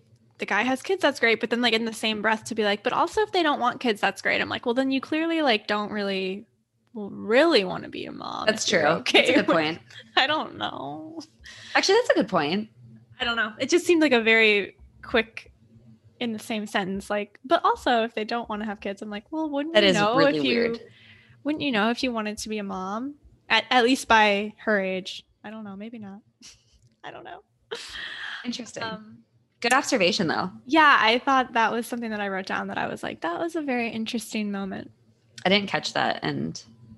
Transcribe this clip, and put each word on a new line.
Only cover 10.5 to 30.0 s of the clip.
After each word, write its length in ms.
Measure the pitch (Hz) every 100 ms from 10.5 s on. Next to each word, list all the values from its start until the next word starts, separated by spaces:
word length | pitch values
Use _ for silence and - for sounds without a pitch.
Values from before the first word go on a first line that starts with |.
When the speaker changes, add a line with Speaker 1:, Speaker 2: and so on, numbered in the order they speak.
| -
Speaker 1:
know. 640 | 208 - 285 302 311 330 - _ - - -
Speaker 2:
Actually, 220 | 277 - 427
that's 140 | 508
a 40 |
good 140 | 403 202
point. 400 | 185 147 190 220 _ - - _ -
Speaker 1:
I 40 |
don't 120 | 247 233
know. 160 | 220 220
It 100 | -
just 160 | 349 349
seemed 160 | 339
like 100 | 302
a 80 | 240
very 560 | 226 226 220 208 - - - _
quick, 500 | - 226 220 - - _ _ - - 220 _ _
in 120 | 240
the 60 | 214
same 280 | - 220 214
sentence, 440 | 220 185 190 -
like, 280 | 208 208 _
"But 200 | 262 339
also 400 | 392 466 - 233
if 100 | 226
they 100 | -
don't 240 | 214 233 -
wanna 160 | 208 214
have 140 | 202
kids," 220 | 202 202
I'm 80 | 214
like, 200 | 208 -
"Well, 180 | 311 311
wouldn't 240 | 277 302
Speaker 2:
That 80 | 330
Speaker 1:
you 80 | 302
Speaker 2:
is 100 | -
Speaker 1:
know 140 | 208
Speaker 2:
really 80 | 254
Speaker 1:
if 220 | 285 302
you, 40 | 269
Speaker 2:
weird. 260 | 240 233 233 - - - - _ -
Speaker 1:
wouldn't 180 | 277 302
you 100 | 285
know 180 | 220 214
if 120 | 240
you 100 | 262
wanted 260 | 226 214 214
to 100 | 220
be 100 | 214
a 60 |
mom?" 520 | 202 190 185 214 269 294 - _ -
At, 160 | 220 220
at 140 | 254
least 240 | 240 269 -
by 460 | 226 208 202 214 -
her 160 | - 208
age. 440 | 190 185 190 - _ _
I 60 | 208
don't 140 | 220
know. 120 | 208 196
Maybe 220 | 220 240
not. 220 | 202 196 _ _ - -
<laughs> 420 | _ _ _ _
I 60 | -
don't 140 | -
know. 180 | - - _ _ _ 466 - - - - - -
Speaker 2:
Interesting. 380 | 247 240 226 -
Speaker 1:
Um, 400 | 226 220 214 - _ _ _ _
Speaker 2:
Good 120 | 233
observation, 540 | 254 - 254